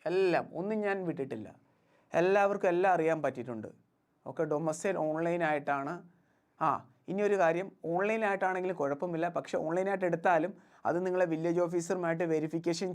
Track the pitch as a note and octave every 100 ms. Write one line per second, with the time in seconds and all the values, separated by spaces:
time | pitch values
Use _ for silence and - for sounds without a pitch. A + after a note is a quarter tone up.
0 | D#3 F3+ F#3+ D#3 - D#3 G3 G#3+ G#3 G3
1 | F3 C#3+ C3+ A2+ F#2+ - _ _ _ _
2 | _ - F3+ G3+ G3 G3+ F#3+ F3 G3 F3
3 | D#3+ D#3+ C#3+ C3 B2 A2+ G#2+ - _ _
4 | _ _ - C3+ D#3+ D3 D#3+ D#3 G3+ F3
5 | D#3 D#3 E3+ F3 D#3+ D3+ C#3+ C#3+ C#3 F3
6 | - _ _ _ _ - D#3 C3 - _
7 | - G3 G#3 G3+ E3 E3+ F#3+ - D#3+ E3+
8 | G3+ A3+ G#3+ G3 F#3 F#3 F#3 F3 C#3+ C#3+
9 | F3+ E3 E3+ E3 C#3 F3 D#3+ F3 F#3+ G3
10 | F#3 E3+ F#3 E3+ F3 - - - - E3
11 | F#3 F3+ F3+ D#3+ E3+ E3+ F3 F3 E3+ F#3
12 | E3+ E3 F3 D#3+ D#3 E3 E3+ E3 F#3